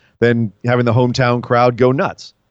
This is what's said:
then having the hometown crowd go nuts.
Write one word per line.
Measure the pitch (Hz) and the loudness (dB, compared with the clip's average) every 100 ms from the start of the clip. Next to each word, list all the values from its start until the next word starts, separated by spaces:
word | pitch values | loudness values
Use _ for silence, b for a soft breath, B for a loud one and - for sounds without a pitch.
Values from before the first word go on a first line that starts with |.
| _ - | _ -2
then | 117 117 110 _ | 0 0 -4 _
having | 120 123 | -4 0
the | 117 | 0
hometown | 117 123 123 123 120 | 0 0 0 -2 -2
crowd | - 120 123 120 | 0 2 2 2
go | 127 | 0
nuts. | 139 190 - - _ _ | 0 -4 -8 -20 _ _